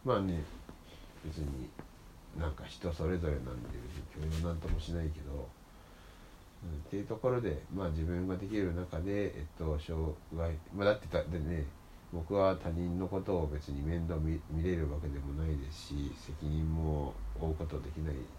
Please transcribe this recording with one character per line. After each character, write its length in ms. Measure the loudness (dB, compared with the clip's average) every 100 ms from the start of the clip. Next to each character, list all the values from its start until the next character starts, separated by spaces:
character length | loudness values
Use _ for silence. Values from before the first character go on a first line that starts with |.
ま 120 | 4 4
あ 60 |
ね、 220 | 6 2 -2 -8 -14 -16 -16 -16 -16 -10
別 140 | -8 -4
に、 320 | -2 -2 -6 -10 -16 -16 -18 -18 -12 -4
な 100 | -2
ん 60 |
か 120 | -2 -8
人 260 | -4 -2
そ 160 | 0 2
れ 100 | 4
ぞ 100 | 4
れ 80 | 2
な 40 |
ん 40 | 0
で、 60 | -4 -4 -6 -6 -8 -8
別 100 | -4
に 80 | 0
強 100 | 2
要 60 | 2
な 40 |
ん 40 | 0
と 100 | 2
も 120 | 2
し 140 | 2
な 100 | 0
い 60 | 0
け 120 | -2
ど、 260 | -4 -6 -6 -10 -18 -20 -18 -18 -18 -18 -18 -18 -20 -12
う 40 | -6
ん、 100 | -6
っ 20 | -2
て 80 | -4
い 40 |
う 60 | -2
と 80 | 2
こ 140 | 4
ろ 120 | 4
で、 220 | 2 0 -2
ま 120 | -2 0
あ、 40 |
自 140 | 2
分 240 | 2 2 2
が 100 | 0
で 80 | 0
き 100 | 2
る 180 | 2 2
中 240 | -2 -2
で、 380 | 0 2 0 -2
え 40 |
っ 40 | -8 -2
と、 200 | 0 0
障 260 | 0 0 0 -2 -6 0
害、 200 | 0 0 -4 4
ま 80 |
あ、 20 | 6
だ 60 |
っ 60 | 6
て 80 | 4
た-、 160 | 0 2
で 140 | 0
ね、 260 | 2 2 0 -6 -16 -18 -6
僕 220 | -4 2 6
は 200 | 6 6
他 140 | 2
人 280 | 0 2 2
の 100 | 2
こ 120 | 0
と 180 | 2 4
を 100 | 4
別 220 | 0 -2
に 120 | -2
面 260 | 2 2 2
倒 120 | 2
見-、 200 | 2 2 0
見 120 | 2
れ 120 | 2 4
る 160 | 2
わ 80 | 0
け 80 | 0
で 120 | -2
も 140 | -2
な 120 | 0 2
い 120 | 2
で 140 | -2
す 180 | -8 -4
し、 220 | -2 -2 -4
責 280 | -8 -4 0
任 280 | 2 4
も 400 | 4 2 2 0 -2 -6 0
負 120 | 0
う 40 | 0
こ 100 | 0
と 140 | -2
で 100 | -4
き 60 | -2
な 140 | -2
い。 40 | -2 -4